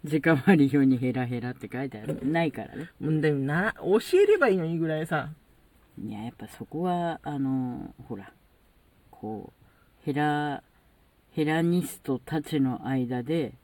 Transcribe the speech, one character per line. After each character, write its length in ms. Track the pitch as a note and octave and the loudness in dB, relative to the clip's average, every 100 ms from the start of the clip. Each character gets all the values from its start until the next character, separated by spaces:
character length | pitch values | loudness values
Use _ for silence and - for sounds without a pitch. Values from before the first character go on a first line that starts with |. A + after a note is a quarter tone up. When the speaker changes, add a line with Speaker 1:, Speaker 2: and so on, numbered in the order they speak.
Speaker 1:
時 160 | D3 D3+ | 0 0
間 200 | E3 D#3 D#3+ | 4 4 6
割 220 | F3 C#3 | 6 6
り 80 | C#3+ | 6
表 100 | C3+ | 4
に 120 | B2+ | 4
ヘ 140 | B2+ | 0
ラ 140 | B2 B2 | -2 -4
ヘ 140 | B2 | -4
ラ 100 | A#2+ | -8
っ 40 | |
て 140 | B2 G#2 | -10 -10
書 100 | B2 | -8
い 80 | C3+ | -8
て 80 | G#2+ | -8
あ 80 | A2 | -8
る。 140 | B2 | -4
な 220 | C3 E3 | 0 0
い 80 | E3 | 0
か 100 | - | -2
ら 140 | G#2 - | -10 -12
ね。 140 | D#3+ _ | -14 _
Speaker 2:
う 100 | C#3+ | -2
ん、 100 | D#3 | 2
で 120 | D3+ | 2
も 80 | C#3+ | 2
な-、 320 | C3+ D#3 G#3+ - | 0 0 -2 -4
教 200 | - G#3 - F4+ | 2 2 4 4
え 40 | G#4 | 6
れ 120 | G#4+ | 6
ば 100 | C4 | 4
い 60 | |
い 20 | F#3+ | 4
の 80 | |
に 140 | D#3+ E3 | 0 -2
ぐ 80 | D#3+ | -2
ら 140 | D#3 | -2
い 60 | D#3+ | -2
さ。 220 | D#3 C3+ D#3 _ _ _ _ _ - | -4 -4 -12 _ _ _ _ _ -12
Speaker 1:
い 120 | G#2+ | -10
や、 100 | G#2 | -10
や 80 | A2+ | -12
っ 40 | - | -12
ぱ 80 | G#2+ | -18
そ 180 | - | -14
こ 180 | G#2+ D3+ | -10 -4
は、 360 | F3+ F3 E3+ E3 | -2 -2 -4 -6
あ 120 | D3 C#3+ | -8 -4
の、 560 | C3+ C3 B2+ A#2+ - - - | -2 -2 -4 -6 -12 -16 -12
ほ 80 | |
ら、 180 | G#2 - _ _ _ _ _ _ _ _ | -12 -12 _ _ _ _ _ _ _ _
こ 420 | - G#2+ G#2+ - | -14 -12 -10 -12
う、 520 | _ _ _ _ _ | _ _ _ _ _
ヘ 80 | - | -6
ラ、 500 | C#3 D3+ D3 D3 C#3 _ _ _ _ _ _ _ | -2 0 0 -2 -6 _ _ _ _ _ _ _
ヘ 120 | - | -2
ラ 160 | D3+ D#3+ | 0 2
ニ 220 | E3+ F3 | 2 0
ス 160 | - - | -2 -8
ト 180 | - B2+ | -4 -4
た 200 | - D#3 | -2 -6
ち 200 | D3 D3+ | -2 0
の 260 | C3+ B2 - | 0 0 -2
間 380 | C3+ A#2+ B2+ | -2 -2 -4
で 300 | A#2+ E3 A#2+ - | -2 -2 -2 -8